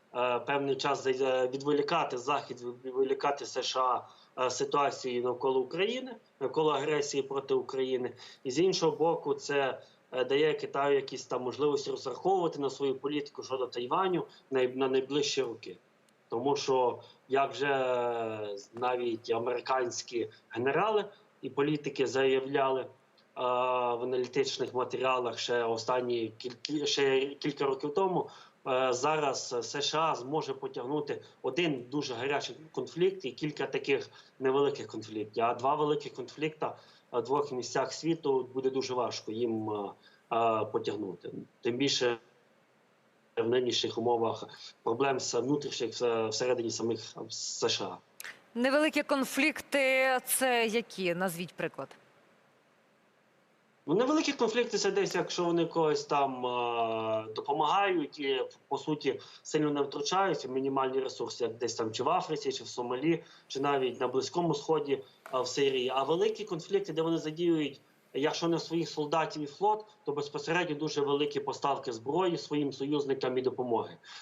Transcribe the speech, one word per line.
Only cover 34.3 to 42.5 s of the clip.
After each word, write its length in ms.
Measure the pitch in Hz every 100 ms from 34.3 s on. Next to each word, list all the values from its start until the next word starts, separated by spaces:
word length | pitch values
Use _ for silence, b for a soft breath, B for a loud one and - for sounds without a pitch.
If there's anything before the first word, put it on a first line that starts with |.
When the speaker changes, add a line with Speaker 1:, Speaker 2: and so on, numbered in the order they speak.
| -
Speaker 1:
невеликих 480 | 131 135 139 143 110
конфліктів. 580 | 113 110 107 107 117
А 100 | 117
два 200 | 117 135
великих 400 | 151 147 147 135
конфлікта 640 | - 123 - 156 - 117 - B B B
в 100 | 123
двох 300 | 117 143 143
місцях 400 | 127 - 139 131
світу 560 | - 156 160 143 131 120
буде 160 | 131 131
дуже 240 | 131 127
важко 380 | 123 113 - -
їм, 380 | 110 117 113 107
е, 220 | 104 98 - b b -
е, 320 | 117 113 110
потягнути. 680 | 107 113 110 104 98 87 - 92 - _
Тим 160 | 131 123
більше 420 | 139 - 123 113 - _ _